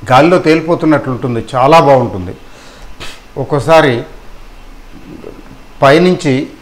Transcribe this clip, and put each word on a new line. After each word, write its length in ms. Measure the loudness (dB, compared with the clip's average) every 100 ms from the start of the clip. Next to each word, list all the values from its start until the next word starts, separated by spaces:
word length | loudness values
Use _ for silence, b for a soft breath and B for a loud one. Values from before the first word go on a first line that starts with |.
| 2
గాలిలో 280 | 2 4 2
తేలిపోతున్నట్లు 720 | 2 0 0 -2 0 0 -2
ఉంటుంది, 340 | -6 -6 -6 -6 -2
చాలా 240 | 4 4
బాగుంటుంది. 580 | 4 2 2 -6 -10 -12 -18 B B B B -16 -16 -18 -16 -10
ఒక్కోసారి 640 | -4 -4 2 4 4 -2 -6 -16 -20 -20 -20 -20 -20 -20 -20 -20 -20 -20 -20 -20 -20 -20 -20 -2
పైనుంచి 680 | 2 4 2 0 -2 -2 -4 -10